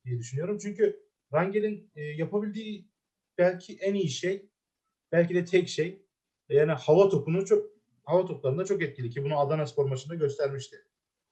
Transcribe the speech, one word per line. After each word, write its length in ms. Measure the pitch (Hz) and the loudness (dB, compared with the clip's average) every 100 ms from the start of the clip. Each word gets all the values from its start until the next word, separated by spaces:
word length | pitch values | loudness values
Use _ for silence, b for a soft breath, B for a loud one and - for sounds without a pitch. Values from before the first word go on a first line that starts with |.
| 127 | -8
diye 140 | 120 | -6
düşünüyorum. 380 | - 135 175 208 | -6 -6 -4 -4
Çünkü 420 | 202 208 202 - _ _ _ | -6 0 0 0 _ _ _
Rangel'in, 580 | 147 185 208 214 208 - - | 0 2 0 -2 -4 -12 -12
e, 80 | |
yapabildiği 840 | 151 151 170 202 214 208 220 202 - _ _ _ _ - | -10 -6 -2 -2 -4 -6 -10 -12 -14 _ _ _ _ 0
belki 380 | 175 180 - 202 | 2 2 -10 -6
en 180 | 196 | -2
iyi 160 | 202 175 | 0 -2
şey, 400 | 123 175 196 - _ _ _ _ _ _ | -2 -4 -4 -8 _ _ _ _ _ _
belki 240 | 165 170 180 | 2 2 2
de 100 | 175 | 2
tek 240 | 185 175 | 2 2
şey, 360 | - 160 - _ _ _ _ _ | -2 -4 -4 _ _ _ _ _
e, 60 | 143 | 4
yani 160 | 151 | 4
hava 380 | 147 - 160 196 | 2 4 6 8
topunu 360 | 175 139 170 196 | 4 0 -2 2
çok, 260 | 214 - _ _ _ | 2 2 _ _ _
hava 220 | - 170 185 | 0 2 2
toplarında 400 | 139 135 143 185 | -2 -2 -2 -2
çok 160 | 202 | -2
etkili 280 | 151 - 120 | -4 -6 -8
ki 140 | 139 | -6
bunu 160 | 139 151 | -4 0
Adana 260 | 139 156 147 | 0 0 -2
Spor 180 | - 135 | -2 -2
maçında 300 | 131 139 170 | -2 -6 -4
göstermişti. 720 | 147 - 143 139 123 - _ _ _ _ _ | -2 -2 -4 -4 -12 -18 _ _ _ _ _